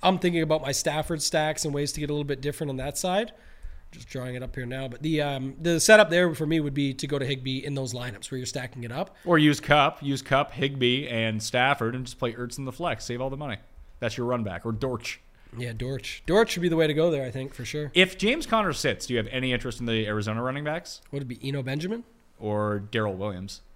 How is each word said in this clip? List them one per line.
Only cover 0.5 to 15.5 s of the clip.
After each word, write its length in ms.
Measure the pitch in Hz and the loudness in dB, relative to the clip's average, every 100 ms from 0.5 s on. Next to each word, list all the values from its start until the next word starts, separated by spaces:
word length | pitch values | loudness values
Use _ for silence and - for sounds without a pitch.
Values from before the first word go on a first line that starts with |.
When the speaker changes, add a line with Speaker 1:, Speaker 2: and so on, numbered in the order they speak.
| 156 | 2
Speaker 1:
my 100 | 139 | 2
Stafford 480 | 135 165 151 151 160 | -2 0 -2 -2 -2
stacks 460 | - 160 151 151 156 | 0 2 0 0 -2
and 80 | |
ways 180 | 143 143 | -2 -2
to 80 | - | -4
get 80 | 147 | -2
a 60 | |
little 100 | 147 | -2
bit 160 | 143 135 | -2 -4
different 300 | 143 143 151 | -4 -4 -4
on 80 | 131 | -4
that 180 | 135 - | -6 -4
side. 360 | 185 190 226 - - - - - - | 0 0 0 -6 -20 -14 -12 -12 -16
Just 160 | - - | -18 -12
drawing 280 | 135 127 127 | -10 -8 -8
it 60 | |
up 120 | 127 | -8
here 100 | - | -8
now. 240 | 123 131 135 | -6 -6 -8
But 140 | 117 | -6
the, 180 | 156 156 | -2 0
um, 340 | 147 139 131 135 | 0 -2 -4 -4
the 180 | 165 165 | 0 2
setup 300 | - 214 170 | 10 10 10
there 260 | 175 180 | 6 4
for 120 | 156 151 | 2 2
me 140 | 160 | 2
would 120 | 147 | 2
be 220 | 135 139 | 0 -2
to 120 | 131 143 | -2 -4
go 120 | 143 | -4
to 80 | 135 | -2
Higbee 320 | 135 131 131 | -4 -4 -6
in 120 | 143 | -4
those 180 | 135 131 | -4 -4
lineups 380 | 123 123 104 - | -6 -8 -10 -10
where 80 | 131 | -8
you're 80 | 127 | -6
stacking 380 | 139 127 131 | -8 -8 -10
it 60 | 117 | -8
up. 240 | 127 202 - 175 | -6 -8 -8 4
Speaker 2:
Or 100 | 165 | 8
use 220 | 151 143 | 8 6
Kupp. 420 | - 147 143 - | 4 6 6 2
Use 200 | 143 135 | -4 -4
Kupp, 300 | - 135 147 | 2 2 2
Higbee, 560 | 131 139 139 123 127 143 | 0 -2 2 2 2 0
and 340 | 117 113 110 | -2 0 -2
Stafford 520 | 107 123 131 143 113 | -2 2 4 2 0
and 120 | 127 123 | -2 -8
just 120 | - | -4
play 140 | 123 | -4
Ertz 240 | 117 123 143 | -4 -8 -8
in 80 | |
the 80 | 135 | -10
flex. 320 | 127 170 117 | -6 -4 -4
Save 160 | - 120 | -6 -6
all 80 | 135 | -4
the 80 | 139 | -6
money. 220 | 147 107 - - - - | -8 -8 -12 -20 -20 -6
That's 160 | 117 117 | -4 -2
your 80 | |
run 200 | 120 123 | -2 0
back. 200 | 104 87 | -2 -4
Or 80 | 117 | -6
Dortch. 480 | 110 131 120 - - - - - | -4 -2 -4 -8 -12 -14 -20 -18